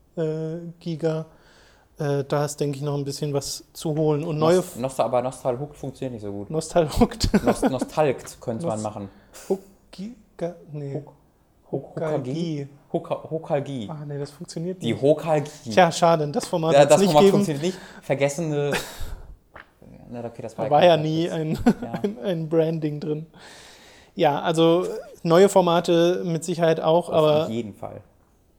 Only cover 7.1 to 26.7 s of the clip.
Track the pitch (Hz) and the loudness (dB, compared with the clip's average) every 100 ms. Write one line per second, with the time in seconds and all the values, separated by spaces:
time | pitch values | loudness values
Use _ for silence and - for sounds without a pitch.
7.1 | - - - - - 277 127 285 - 151 | 2 0 2 2 0 0 -2 -4 0 0
8.1 | 117 - - - 113 170 110 107 104 101 | 0 -8 -12 -8 -6 -4 -4 -6 -8 -12
9.1 | - _ - - 196 - _ _ - 202 | -16 _ -14 -6 -6 -6 _ _ -16 -14
10.1 | 247 _ - 170 170 170 147 143 135 139 | -16 _ -10 -10 -10 -14 -12 -10 -10 -12
11.1 | - _ _ _ _ _ 139 - - 160 | -20 _ _ _ _ _ -10 -10 -8 -4
12.1 | 151 127 156 170 151 139 - _ 170 - | -4 -4 -4 -4 -6 -8 -14 _ -8 -6
13.1 | 147 - 156 160 151 131 139 101 156 147 | -8 -6 -8 -4 -4 -4 -8 -8 -10 -10
14.1 | 143 143 - 175 - 170 185 117 104 135 | -10 -10 -12 -14 -8 -8 -6 -4 2 2
15.1 | 156 160 156 139 - - 196 175 - 170 | 2 2 -2 -2 -10 0 4 4 4 2
16.1 | 165 147 175 - 180 160 139 143 151 196 | 2 0 -4 -4 -2 4 6 8 6 6
17.1 | 151 196 196 202 143 170 180 - - - | 6 6 6 2 -2 -4 -6 -12 -12 -4
18.1 | 135 139 143 165 147 143 127 - - - | 0 0 -2 -4 -2 -2 -4 -6 -10 -10
19.1 | - - - _ - - _ - - - | -10 -16 -20 _ -20 -20 _ -20 -20 -16
20.1 | 120 117 - 120 - 110 147 175 160 156 | -12 -12 -12 -12 -8 2 6 8 6 2
21.1 | 160 170 170 156 - - - 240 202 208 | -2 -2 -2 -4 0 2 0 -2 -6 -6
22.1 | 226 226 170 160 165 160 165 151 147 151 | -6 -6 -4 -2 0 0 -2 -6 -6 -6
23.1 | 151 160 - - - - - - - _ | -8 -8 -18 -20 -20 -20 -20 -20 -20 _
24.1 | - 156 139 - 160 165 170 185 440 - | 0 2 2 0 4 4 4 0 -6 -12
25.1 | - 170 165 196 196 175 170 170 170 170 | -8 2 6 6 6 4 2 4 4 4
26.1 | 185 185 165 165 165 165 | 2 -2 -4 -4 0 2